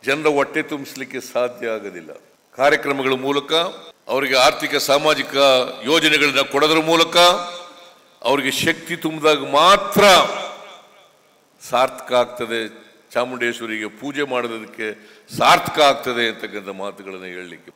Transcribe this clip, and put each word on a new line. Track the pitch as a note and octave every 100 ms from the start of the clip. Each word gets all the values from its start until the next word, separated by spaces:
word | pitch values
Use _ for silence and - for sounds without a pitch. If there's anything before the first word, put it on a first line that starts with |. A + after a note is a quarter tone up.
| B2
ಜನರ | D3 D#3
ಹೊಟ್ಟೆ | C#3+ C3+ D#3
ತುಂಬಿಸ್ಲಿಕ್ಕೆ | D#3 D3+ C3+ - C3 C3
ಸಾಧ್ಯ | - B2 B2 A#2+ A#2
ಆಗೋದಿಲ್ಲ. | A2 G2 F2 D#2 D2 _ _ _ -
ಕಾರ್ಯಕ್ರಮಗಳ | C#3 D3+ D3 C#3 C3
ಮೂಲಕ, | C3 C3 C#3+ C#3 D#3+ F3+ - - _ -
ಅವರಿಗೆ | B2+ C#3 B2+
ಆರ್ಥಿಕ, | C3+ D3+ D3+ C#3+
ಸಾಮಾಜಿಕ | - C#3+ D#3 D3 C#3 C#3 C#3 C3 B2 -
ಯೋಜನೆಗಳನ್ನ | A2+ E3 D#3 D3+ D3 C3+
ಕೊಡೋದ್ರ | C3+ C#3 D3+ D#3+
ಮೂಲಕ | D#3+ E3 E3 E3+ F3 G3 - - - - - _ _ _
ಅವ್ರಿಗೆ | A#2 C#3 C3+
ಶಕ್ತಿ | C3+ D#3+ E3 - E3
ತುಂಬಿದಾಗ | D#3+ D#3 D3+ D3+ C3+
ಮಾತ್ರ | C#3+ E3+ G3 - G#3 G3+ F3+ C3+ - - - - - - _ _ _ _ _ _ _ -
ಸಾರ್ಥಕ | B2 C3 - -
ಆಗ್ತದೆ, | B2 B2 B2 A#2 A2+ A2 - - _ _
ಚಾಮುಂಡೇಶ್ವರಿಗೆ | A#2+ B2 B2+ A#2+ A#2 A#2 A2 G#2+
ಪೂಜೆ | G#2+ C#3 C#3
ಮಾಡೋದಕ್ಕೆ | C#3+ B2+ A#2+ A2+ A2 - A2 G2+ - - _ -
ಸಾರ್ಥಕ | A#2+ E3 - -
ಆಗ್ತದೆ | C#3+ C3 B2+ A#2+ A#2
ಅಂತಕ್ಕಂಥ | A2 A2 G#2 G2
ಮಾತುಗಳನ್ನ | F#2+ G2+ G2 G2 F#2+ F#2
ಹೇಳಲಿಕ್ಕೆ. | F2+ F2+ E2 F2